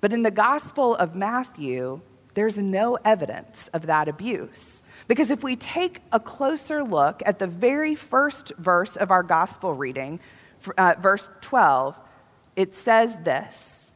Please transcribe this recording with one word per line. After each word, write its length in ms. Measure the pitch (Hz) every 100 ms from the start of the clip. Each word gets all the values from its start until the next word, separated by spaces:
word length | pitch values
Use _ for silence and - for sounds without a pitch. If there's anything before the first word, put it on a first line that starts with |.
But 120 | 202
in 100 | 233
the 80 | 226
Gospel 640 | 208 220 285 - - 254 233
of 180 | 170
Matthew, 840 | 175 196 247 254 - 143 127 127 139 - _ _
there's 240 | - 214 208
no 400 | 196 190 233 247
evidence 640 | 214 214 147 110 - - -
of 180 | 165 160
that 220 | 156 151
abuse. 760 | 151 214 220 - - - - _ - -
Because 220 | 240 262
if 120 | 277
we 140 | 269 254
take 440 | - - 359 - _
a 80 | 226
closer 640 | - - 269 311 - 302
look 380 | 262 160 143 -
at 140 | 202 196
the 80 | 190
very 480 | 170 240 285 311
first 580 | 302 - 254 294 - - -
verse 360 | 175 175 190
of 160 | - 196
our 120 | 185
Gospel 500 | 175 165 180 - 185
reading, 480 | 139 135 135 135 165 - - - _
fr-, 140 | - -
uh, 200 | 185 170
verse 320 | 190 196 - -
twelve, 580 | - 254 175 131 135 - - _ _ _ _
it 200 | - 190
says 420 | - - 226 233 208
this 680 | 165 135 - - - - -